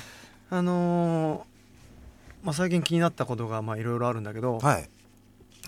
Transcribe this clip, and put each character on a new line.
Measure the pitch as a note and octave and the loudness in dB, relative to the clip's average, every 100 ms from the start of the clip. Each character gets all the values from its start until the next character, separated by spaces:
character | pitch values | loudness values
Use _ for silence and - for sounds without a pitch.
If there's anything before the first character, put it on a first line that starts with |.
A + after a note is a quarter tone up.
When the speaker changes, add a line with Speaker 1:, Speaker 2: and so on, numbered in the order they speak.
| - - - - - | -14 -18 -20 -18 -4
Speaker 1:
あ | F3+ | 0
の | F3+ F3+ F3 F3 E3+ E3 D#3 - | 2 2 2 4 2 2 0 -2
ー、 | - - - - - - - - - - F3+ | -8 -20 -20 -20 -20 -20 -20 -20 -20 -10 -4
ま | |
あ、 | |
最 | D3 F#3 | 0 2
近 | F3 | 2
気 | - | 2
に | E3 | 4
な | E3+ | 2
っ | |
た | - B2 | 0 -4
こ | A#2 | -2
と | A2+ | -4
が、 | A2 | -4
ま | G#2+ | -4
あ、 | G#2+ | -4
い | |
ろ | A#2 A#2+ | -2 0
い | |
ろ | A#2+ | 0
あ | |
る | A2+ | -2
ん | |
だ | G#2 | -6
け | A2 | -4
ど、 | B2 A2+ | -2 0
Speaker 2:
は | C#3 G2+ | 2 2
い。 | - - - - - - - - | -2 -18 -20 -20 -20 -20 -20 -20